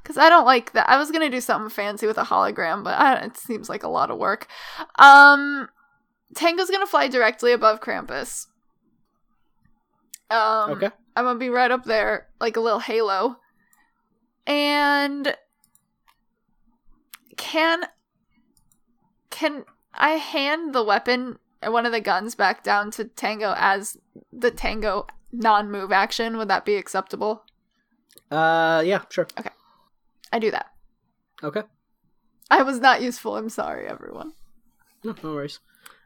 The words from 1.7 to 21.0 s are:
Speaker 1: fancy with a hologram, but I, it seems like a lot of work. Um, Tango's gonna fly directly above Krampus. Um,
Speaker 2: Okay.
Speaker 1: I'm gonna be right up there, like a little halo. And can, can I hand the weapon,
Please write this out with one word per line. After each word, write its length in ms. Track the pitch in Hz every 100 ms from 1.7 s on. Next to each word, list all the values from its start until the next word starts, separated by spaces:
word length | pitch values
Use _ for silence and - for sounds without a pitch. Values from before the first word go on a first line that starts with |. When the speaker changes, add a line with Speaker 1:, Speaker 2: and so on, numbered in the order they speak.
Speaker 1:
fancy 360 | 220 202 208 220
with 120 | 220
a 60 |
hologram, 600 | - - 196 208 170 196
but 160 | - -
I, 140 | - -
it 140 | 226 -
seems 320 | - 220 -
like 120 | -
a 40 | 78
lot 220 | - -
of 80 | -
work. 280 | 185 208 - - - - 311 -
Um, 720 | 277 277 285 285 285 285 247 _ _ _ _ _ _
Tango's 360 | - 339 349 370
gonna 160 | 381 392
fly 220 | 311 285
directly 440 | 247 220 - 240
above 280 | 240 320 320
Krampus. 680 | - 214 - 139 254 - - _ _ _ _ _ _ _ _ _ _ _ _ _ _ _ _ - _
Um, 400 | 226 220 220 214
Speaker 2:
Okay. 180 | 190 196 - _
Speaker 1:
I'm 100 | -
gonna 140 | 247 240
be 120 | 247
right 200 | 247 247
up 140 | 254
there, 440 | 247 220 208 208 - _
like 160 | 233 226
a 40 |
little 200 | 226 214
halo. 560 | 233 226 214 190 233 247 _ _ _ _ _ _ _ _ _ _ -
And 880 | 294 294 294 285 285 285 285 277 - _ _ _ _ _ _ _ _ _ _ _ _ _ _ _ - _ - _ -
can, 460 | - 320 320 330 - - _ _ _ _ _ _ _ _ _ _ _ _ _
can 340 | - 302 294 - _ _
I 160 | - 294
hand 600 | 320 - 311 277 311 320
the 100 | 262
weapon, 540 | 214 196